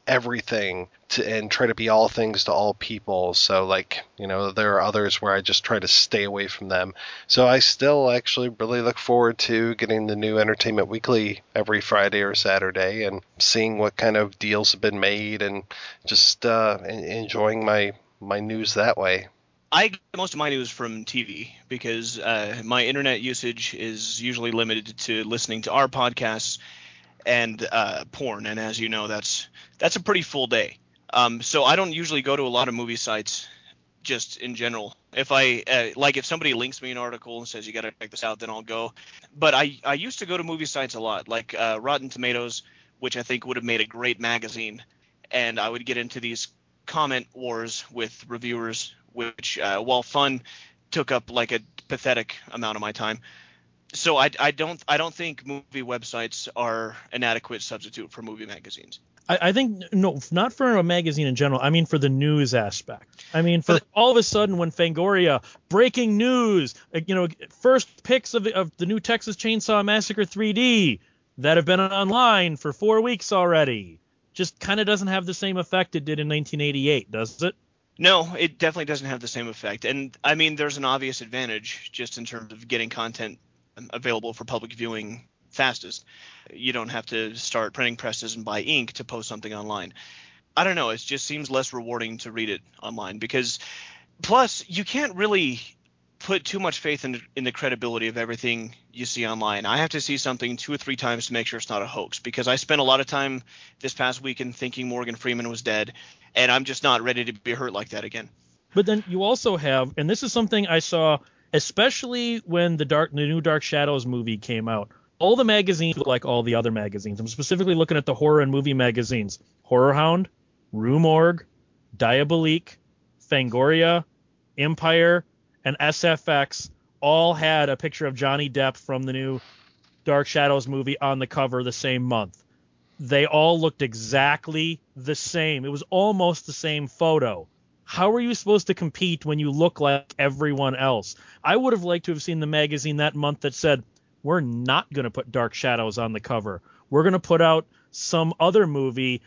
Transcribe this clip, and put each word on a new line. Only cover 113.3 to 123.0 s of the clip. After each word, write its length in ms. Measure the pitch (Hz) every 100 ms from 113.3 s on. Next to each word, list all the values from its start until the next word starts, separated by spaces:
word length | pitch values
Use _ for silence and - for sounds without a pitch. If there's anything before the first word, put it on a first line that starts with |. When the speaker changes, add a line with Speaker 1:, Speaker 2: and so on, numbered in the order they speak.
| 160
Speaker 3:
Dark 220 | 156 151
Shadows 420 | - 147 147 139
movie 320 | 123 123 113 107
came 320 | 117 113 113
out, 220 | 110 101 _ _ _
all 180 | 185 240
the 80 |
magazines 520 | 226 208 190 160 165 147
look 100 | 139
like 180 | 123
all 180 | 135 120
the 120 | 117
other 160 | 117 113
magazines. 480 | 110 104 101 104 101
I'm 100 | 113
specifically 460 | - - 180 185
looking 220 | 165 160 151
at 100 | 139
the 80 |
horror 260 | 127 151 151
and 120 | 135
movie 220 | 139 143
magazines. 640 | 131 123 117 117 120 101 - _ _
Horror 300 | _ 123 135
Hound, 360 | 143 160 175 185 _ _ _ _
Rue 280 | 107 113 151
Morgue, 440 | 160 156 170 170 - _ _ _ _ 101
Diabolique, 800 | 117 131 147 165 160 165 - - _ _